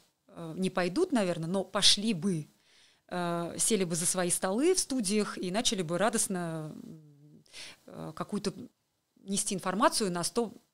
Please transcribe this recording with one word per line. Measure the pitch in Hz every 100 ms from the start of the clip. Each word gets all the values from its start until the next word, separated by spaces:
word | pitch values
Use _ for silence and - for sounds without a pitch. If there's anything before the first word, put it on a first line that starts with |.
| _ _ _
э, | 175 165 170
не | 190
пойдут, | 185 175 190 370
наверное, | 247 185 165 165
но | 196
пошли | - 202 - - 226
бы, | 175 196 165 147 _ _ _ _ _ -
э, | 180 175 170 170 -
сели | - 214
бы | 175 170
за | 175
свои | 185 180
столы | 170 185 214 330
в | 370
студиях | - 262 185 214 202 -
и | 180
начали | 202 247 196
бы | 160 175
радостно, | 214 220 - 180 170 160 156 -
м, | - 160 151 143 147 156 151 - - - -
э, | - 160
какую-то | 156 - 202 196 185 247 _ _ _ _ _
нести | 190 196 -
информацию | 190 190 185 311 - 202
на | 175
сто | 165 233 220 - _